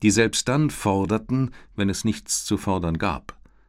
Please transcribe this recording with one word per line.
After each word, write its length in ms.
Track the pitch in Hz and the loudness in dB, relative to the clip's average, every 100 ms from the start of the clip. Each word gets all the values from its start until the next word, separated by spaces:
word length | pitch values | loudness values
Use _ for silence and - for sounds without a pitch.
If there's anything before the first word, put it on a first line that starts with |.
die 80 | 107 | 2
selbst 380 | 98 113 - - | 4 2 2 0
dann 220 | 139 151 | 2 0
forderten, 840 | - 104 98 95 110 110 131 127 - - - | 0 0 2 2 -2 0 -2 -2 -6 -16 -2
wenn 140 | 98 | -2
es 140 | 92 | 0
nichts 400 | 110 104 - - | -2 -4 -4 -6
zu 120 | - 101 | -2 -2
fordern 420 | - 92 85 80 | 0 -2 0 -2
gab, 400 | 101 69 - - - _ | -2 -2 -6 -18 -20 _